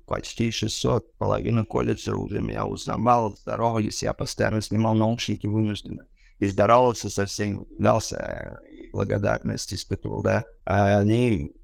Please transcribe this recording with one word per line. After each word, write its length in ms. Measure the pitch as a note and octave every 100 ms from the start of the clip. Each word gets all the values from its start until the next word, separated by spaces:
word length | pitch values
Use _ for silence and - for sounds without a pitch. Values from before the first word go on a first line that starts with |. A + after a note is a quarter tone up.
| -
почти 460 | - - - A#2
шестьсот, 640 | A2 G#2+ - B2 B2 - -
половина 480 | G#2 G#2 A2+ A#2 G#2
колледжа 500 | A#2+ A#2+ G#2+ - G2+
уже 260 | G2+ G#2+
меня 260 | A2 G#2+ G#2
узнавала, 680 | G2 - - A2+ A#2+ A2 -
здоровались. 680 | - G#2+ A2+ A2+ G#2+ -
Я 100 | A2
постоянно 480 | - - - A2 A2
снимал 320 | G#2+ G#2+ A2
наушники 540 | A2 A2 A#2+ - - G#2
вынужденно. 580 | G#2+ G#2+ G2+ - - - _ - -
И 80 | G2+
здоровался 640 | F#2+ G2+ A#2+ B2+ A2 G#2
со 160 | G2 G2
всеми, 400 | - G#2 G2 - -
дался, 380 | G#2+ A2+ - -
э, 720 | - G1+ - - - - -
благодарность 840 | G2+ G2+ G#2 G#2 G#2+ - G#2 -
испытывал, 500 | G2 - G2 G#2 G#2
да. 200 | G#2 G#2 - - -
А 320 | G2 G2+ G2+
они 580 | G2+ A2+ B2 G2 C#2+ -